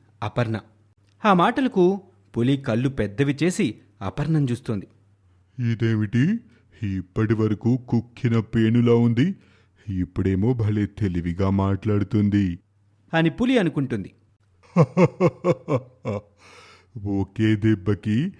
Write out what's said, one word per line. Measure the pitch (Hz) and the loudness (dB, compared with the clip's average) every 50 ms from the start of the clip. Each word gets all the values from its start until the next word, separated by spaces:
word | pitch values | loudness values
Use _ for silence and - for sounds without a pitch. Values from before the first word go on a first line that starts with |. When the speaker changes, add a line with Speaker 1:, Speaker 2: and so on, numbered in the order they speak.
| _ _ _ _ - | _ _ _ _ -10
Speaker 1:
అపర్ణ. | 107 - - 120 110 110 101 - - _ _ _ _ _ _ _ _ _ _ - | -6 -4 -2 -2 -2 -4 -6 -8 -12 _ _ _ _ _ _ _ _ _ _ 2
ఆ | 220 196 | 4 4
మాటలకు | 180 170 220 247 294 269 254 - 196 175 180 196 196 - - _ _ _ _ - | 6 4 2 2 0 -2 0 2 2 2 2 2 0 -6 -14 _ _ _ _ -4
పులి | 117 120 127 139 | -2 0 0 0
కళ్ళు | 135 139 - 110 113 127 139 | 0 -2 -2 -2 0 0 -2
పెద్దవి | 131 - 107 101 98 101 139 139 139 135 156 | -2 -2 -4 -4 -2 -2 -2 -2 0 0 0
చేసి | 180 180 - 202 120 104 - - _ _ _ 98 | -2 0 0 -2 -2 -4 -8 -14 _ _ _ -10
అపర్ణను | 95 - - 151 160 160 151 143 123 | -8 -6 -4 -2 0 0 0 0 0
చూస్తోంది. | 120 113 - - 113 98 - - _ _ _ _ _ _ _ _ _ _ _ _ _ - 123 117 117 | -2 -4 -4 -6 -6 -6 -8 -10 _ _ _ _ _ _ _ _ _ _ _ _ _ -4 -2 -2 -2
Speaker 2:
"ఇదేమిటి, | 104 117 113 113 107 107 104 98 120 131 180 220 233 - - _ _ _ _ _ - 113 | 0 0 0 0 0 -2 0 0 0 2 2 0 -2 -6 -12 _ _ _ _ _ -8 -6
ఇప్పటి | 101 95 95 90 - _ 107 110 107 113 | -4 -4 -6 -6 -6 _ -2 0 0 2
వరకు | 107 110 107 107 101 - 117 123 | 2 2 0 0 0 0 0 0
కుక్కిన | 127 123 - 123 117 117 - - - - 123 117 113 | 0 -2 -2 -2 -2 -2 -4 -8 -4 -2 0 0 0
పేనులా | 104 - - 117 110 110 113 120 117 117 117 | -2 0 0 2 2 4 4 4 4 4 4
ఉంది, | 117 120 117 117 113 139 190 196 - - _ _ _ _ _ _ _ _ 101 | 4 4 2 2 2 0 0 -2 -4 -12 _ _ _ _ _ _ _ _ -8
ఇప్పుడేమో | 95 90 90 90 - - 95 95 95 92 101 120 131 | -4 -4 -4 -4 -4 -2 -2 0 0 2 0 0 0
భలే | 117 107 104 107 107 104 | 0 0 -2 0 0 -2
తెలివిగా | 98 - - 104 95 87 87 82 87 85 87 98 95 | -4 -4 -4 -4 -2 -2 -2 -4 -4 -2 -2 0 0
మాట్లాడుతుంది" | 98 98 98 98 98 95 - 107 104 104 101 95 - 107 104 101 101 101 101 90 87 85 _ _ _ _ _ _ _ _ _ _ - | 2 2 0 0 -2 -2 -2 -2 -2 -2 -2 0 0 0 2 2 2 2 0 0 -2 -6 _ _ _ _ _ _ _ _ _ _ -2
Speaker 1:
అని | 165 160 165 | 0 0 0
పులి | 165 - 240 247 269 240 | 0 0 0 0 2 2
అనుకుంటుంది. | 190 160 - 156 139 113 120 104 90 - - _ _ _ _ _ _ _ _ _ _ _ - | 0 0 -2 -2 -4 -4 -4 -6 -8 -10 -16 _ _ _ _ _ _ _ _ _ _ _ 0
Speaker 2:
<laughs> | 180 156 - - 180 175 - - - 185 170 - - - 180 - - - - 151 123 - - - _ - 131 104 104 - _ _ _ - - - - - - - - _ _ - 113 98 | 2 2 2 4 2 2 2 2 0 -2 -2 -2 -2 -2 -2 -2 -2 -4 -4 -4 -4 -4 -8 -16 _ -10 -8 -8 -8 -10 _ _ _ -20 -20 -20 -20 -20 -20 -20 -20 _ _ -16 -10 -8
"ఒకే | 101 101 98 98 - _ - 110 107 110 | -4 -2 -2 -4 -4 _ 0 0 2 2
దెబ్బకి | 104 101 110 110 98 92 104 104 - - 107 107 117 160 196 - | 2 2 2 0 0 0 -2 -4 -2 -2 -2 -2 -2 -2 -4 -6